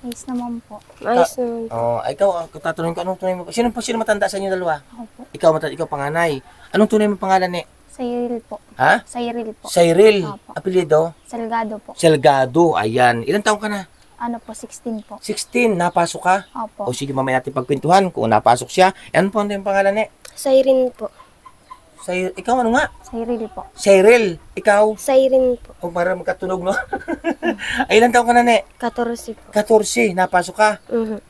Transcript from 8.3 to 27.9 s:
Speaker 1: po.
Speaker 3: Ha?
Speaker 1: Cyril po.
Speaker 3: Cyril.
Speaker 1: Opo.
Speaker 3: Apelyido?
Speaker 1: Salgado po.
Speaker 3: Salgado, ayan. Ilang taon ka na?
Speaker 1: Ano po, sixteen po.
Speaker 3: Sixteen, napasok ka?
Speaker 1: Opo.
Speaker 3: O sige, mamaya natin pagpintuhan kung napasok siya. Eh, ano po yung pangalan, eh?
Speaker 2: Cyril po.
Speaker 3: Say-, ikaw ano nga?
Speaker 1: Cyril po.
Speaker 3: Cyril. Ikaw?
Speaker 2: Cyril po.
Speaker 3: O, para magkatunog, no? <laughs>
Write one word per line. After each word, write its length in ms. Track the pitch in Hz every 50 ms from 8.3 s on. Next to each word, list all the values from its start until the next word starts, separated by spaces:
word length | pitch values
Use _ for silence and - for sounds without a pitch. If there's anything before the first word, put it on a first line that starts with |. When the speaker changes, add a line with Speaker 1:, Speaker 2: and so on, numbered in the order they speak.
| 240 226 -
Speaker 1:
po. 160 | _ 214 - _ _ -
Speaker 3:
Ha? 240 | - 127 151 190 233 - -
Speaker 1:
Cyril 480 | - 240 240 233 233 240 220 220 214
po. 160 | _ - -
Speaker 3:
Cyril. 480 | - 175 170 170 165 180 214 226 214 196
Speaker 1:
Opo. 320 | 165 147 - - _ -
Speaker 3:
Apelyido? 640 | - 151 - 190 185 180 170 147 151 151 160 170 156 _ _
Speaker 1:
Salgado 560 | - - 233 233 220 233 226 226 208 214 214
po. 160 | _ - -
Speaker 3:
Salgado, 800 | - - 165 156 147 127 151 139 135 131 123 123 165 175 165 -
ayan. 480 | 85 104 113 113 123 123 120 117 117 -
Ilang 160 | - 180 208
taon 160 | 208 214 214
ka 160 | 208 214 214
na? 160 | 208 202 180 _ _ _ _ _ _
Speaker 1:
Ano 260 | - 240 240 233 220
po, 160 | _ - 214
sixteen 480 | - - 220 - - _ 240 226 214 214
po. 160 | _ 208 202
Speaker 3:
Sixteen, 560 | - - 208 - - _ - 240 247 226 202
napasok 460 | 170 175 175 - 180 170 165 - -
ka? 140 | - 180 185 202 185 _ _
Speaker 1:
Opo. 320 | 127 - - _ - 202 -
Speaker 3:
O 80 | 127
sige, 160 | - 143 139
mamaya 260 | 131 135 135 135 127 127
natin 140 | - 143
pagpintuhan 560 | 135 139 123 123 147 131 - 151 180 196 196 180
kung 160 | - - 117
napasok 460 | 113 110 107 - 113 120 120 117 -
siya. 180 | - 185 185 190 202 - - -
Eh, 80 | - 160
ano 80 | 185 196
po 160 | - 220 208
yung 160 | 202 208 196
pangalan, 340 | 190 202 196 196 196 196 196 220
eh? 80 | 214 - _ _ _ -
Speaker 2:
Cyril 560 | - - - 277 262 269 262 269 262 262 254 247
po. 200 | - - 220 196 _ - - _ _ _ _ - _ _ _ _ - _ _ _ _ -
Speaker 3:
Say-, 320 | - - 180 180 185 185
ikaw 300 | - 190 - 240 240 262
ano 100 | 240 226
nga? 160 | 226 277 302 - - - -
Speaker 1:
Cyril 400 | - - 226 233 226 240 220 220
po. 220 | 208 - 185 - - _
Speaker 3:
Cyril. 640 | - - 202 196 190 185 220 240 240 220 185 165 - - - -
Ikaw? 420 | 190 - 214 202 202 214 220 214
Speaker 2:
Cyril 640 | 202 - - 269 262 269 262 262 262 254 254 247 233
po. 160 | - - - -
Speaker 3:
O, 140 | - 170
para 240 | 170 175 175 185 185
magkatunog, 460 | 185 - - 180 - 190 185 190 180
no? 100 | 175 190 196 - - - - - - 339 320 - - 339
<laughs> 580 | - - 320 339 - 196 - - - 247 - -